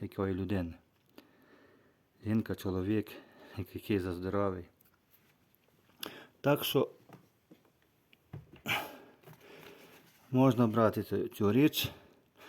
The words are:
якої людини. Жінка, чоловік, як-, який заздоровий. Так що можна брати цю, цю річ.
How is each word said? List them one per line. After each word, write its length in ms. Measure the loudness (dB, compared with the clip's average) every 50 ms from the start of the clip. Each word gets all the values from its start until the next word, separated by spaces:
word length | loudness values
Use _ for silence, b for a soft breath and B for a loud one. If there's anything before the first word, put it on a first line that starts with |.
якої 340 | -14 -10 -6 -4 -4 -2 -2
людини. 400 | -4 -2 -2 -2 -4 -4 -6 -10 -16 _ _ _ _ _ _ b b b b b b b b b b b b b b b b b b b b b _ -4
Жінка, 300 | 0 0 0 0 -2 -6
чоловік, 560 | -6 -4 -4 -2 -2 -2 0 -2 -2 -2 -4 -12 -20 B B B B B B B -12
як-, 160 | -12 -10 -12
який 240 | -12 -4 -2 -2 0
заздоровий. 680 | 0 -2 -6 -4 -6 -4 -2 0 0 -2 -2 -6 -12 -16 _ _ _ _ _ _ _ _ _ _ _ _ _ _ _ _ _ _ _ _ _ _ _ _ B B B B B B B B B -2
Так 240 | 0 0 0 2 0
що 260 | 0 2 2 2 0 -4 -20 _ -20 -20 -20 _ _ _ _ _ _ -20 _ _ _ _ _ _ _ _ _ _ _ -20 _ _ -18 -18 -18 -18 -18 -20 -12 -6 -4 -4 B B B B B B B B B -20 -20 -20 B B B B B B B B B B B B B B B B _ _ -2
можна 360 | 2 4 6 6 6 4 2
брати 360 | 4 4 6 4 4 4 2
цю, 260 | -4 -2 -4 -4 -4 -4
цю 240 | -2 0 2 4
річ. 380 | 6 6 4 4 4 0 -4 -4 B B B B B B B _ _ B B